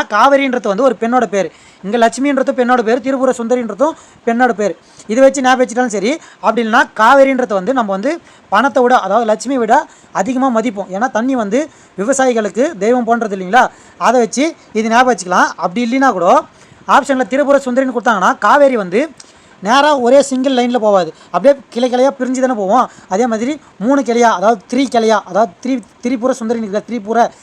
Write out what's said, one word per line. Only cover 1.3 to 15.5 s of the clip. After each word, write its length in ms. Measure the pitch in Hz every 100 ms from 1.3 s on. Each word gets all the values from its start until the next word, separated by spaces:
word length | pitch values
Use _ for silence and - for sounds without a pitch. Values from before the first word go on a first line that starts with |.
பேர், 140 | 196 165 - - _ 185
இங்க 120 | 233
லட்சுமின்றது 500 | 226 233 277 269 269 254
பெண்ணோட 240 | 240 247 220
பேர், 160 | 240 254
திரிபுர 280 | 269 254 247
சுந்தரின்றதும் 540 | 226 247 226 196 285 - - - -
பெண்ணோட 260 | 233 247 202
பேர். 140 | 202 165 _ - -
இதை 100 | 233 269
வச்சு 200 | 277 254
ஞாபகம் 180 | 254
வச்சுட்டாலும் 320 | 254 233 254 202
சரி, 160 | 202 311 - -
அப்படி 180 | 190 226
இல்லைன்னா 200 | 226 233 302 -
காவிரின்றது 520 | 220 277 269 262 247 202
வந்து 180 | 185 269
நம்ம 160 | 214 190
வந்து 140 | 233 330 - - _
பணத்தை 300 | 196 269 277
விட, 100 | 247 247 190
அதாவது 240 | 208 226
லட்சுமியை 300 | 220 233 269
விட 100 | 220 262 320 - _ 165
அதிகமா 280 | 196 254 262 226
மதிப்போம். 340 | 226 202 185 185
ஏன்னா 120 | 254 208
தண்ணி 180 | 247 262
வந்து 180 | 202 233 302 - - -
விவசாயிகளுக்கு 640 | 208 269 262 226 208 185 294 240
தெய்வம் 260 | 208 254 226
போன்றது 260 | 233 226 196
இல்லைங்களா, 280 | 180 233 220 - - - 180
அதை 120 | 247 226
வச்சு 200 | - 311 302 - 208
இது 100 | 220
ஞாபகம் 200 | 226 254
வச்சுக்கலாம். 360 | 233 180 185 -